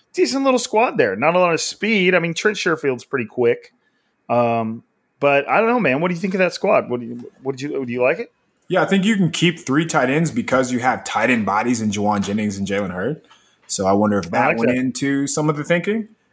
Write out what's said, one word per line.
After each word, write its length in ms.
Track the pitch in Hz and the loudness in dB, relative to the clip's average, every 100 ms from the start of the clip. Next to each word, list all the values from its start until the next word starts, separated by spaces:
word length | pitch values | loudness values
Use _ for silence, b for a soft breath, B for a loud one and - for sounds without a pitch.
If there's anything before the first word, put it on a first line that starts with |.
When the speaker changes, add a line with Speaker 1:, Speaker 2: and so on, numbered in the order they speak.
| _ | _
Speaker 1:
decent 320 | - 277 269 269 | -2 0 2 2
little 140 | 254 | 2
squad 380 | - 214 254 240 | 2 2 2 2
there. 180 | 113 98 | 0 2
Not 180 | 147 180 | 2 4
a 40 | |
lot 140 | 180 | 2
of 60 | 156 | 0
speed. 560 | - - 208 214 180 180 | -4 -4 0 2 4 2
I 40 | |
mean, 140 | 165 | 0
Trent 220 | 165 214 202 | -2 -2 0
Sherfield's 460 | 185 156 143 123 | -2 -2 -2 -4
pretty 220 | - 135 110 | -4 -6 -4
quick. 480 | - 117 120 - _ _ _ _ _ - | 0 2 0 -6 _ _ _ _ _ -2
Um, 540 | 120 117 113 113 113 - _ _ _ | 0 2 0 -4 -8 -16 _ _ _
but 300 | 143 139 - | 2 2 2
I 100 | 156 | 2
don't 80 | 226 | 2
know, 100 | 247 | 2
man. 180 | 151 135 | 2 0
What 80 | 180 | -2
do 60 | |
you 80 | 170 | -2
think 120 | 190 | -2
of 40 | 185 | 0
that 140 | 180 | 0
squad? 360 | - 196 151 113 | 0 2 2 0
What 120 | 123 | -6
do 60 | 117 | -8
you, 240 | 120 120 - | -12 -16 -10
what 140 | 131 131 | -8 -8
did 120 | 147 | -6
you, 160 | 143 127 | -6 -6
do 60 | |
you 100 | 123 | 0
like 180 | 127 170 | 0 0
it? 120 | 240 _ _ _ - | -6 _ _ _ -4
Speaker 2:
Yeah, 140 | 175 | -2
I 20 | 156 | 2
think 180 | 196 | 2
you 140 | 196 208 | 2 2
can 140 | 170 | 0
keep 280 | - 175 170 | 2 0 0
three 260 | - 143 165 | -2 0 0
tight 240 | 147 127 | 0 2
ends 220 | 147 160 | 0 0
because 400 | 117 - 127 123 | -2 0 0 2
you 80 | 123 | 0
have 240 | 123 110 | 0 -2
tight 260 | - 107 117 | -2 0 2
end 160 | 117 98 | 2 0
bodies 360 | 104 117 117 | 0 0 0
in 100 | 107 | -2
Juwan 320 | 104 104 101 | 0 0 0
Jennings 340 | 95 104 104 98 | -2 -2 -4 -4
and 80 | 98 | -4
Jalen 260 | 101 95 | -4 -4
Hurd. 280 | 90 113 156 b b b b - | -4 -6 -6 b b b b -8
So 200 | - 95 | -2 2
I 60 | |
wonder 260 | 101 104 101 | 2 2 0
if 100 | 85 | 0
Speaker 1:
I 20 | |
Speaker 2:
that 180 | 110 117 | 0 0
Speaker 1:
like 100 | 113 | 0
Speaker 2:
went 120 | 123 | 0
Speaker 1:
that. 60 | 127 | 0
Speaker 2:
into 500 | 131 - 139 139 139 | -2 -2 -2 -2 -2
some 220 | 156 151 | -2 -2
of 80 | 151 | -2
the 60 | |
thinking, 460 | 147 175 185 220 208 _ _ | -2 -2 0 -4 -6 _ _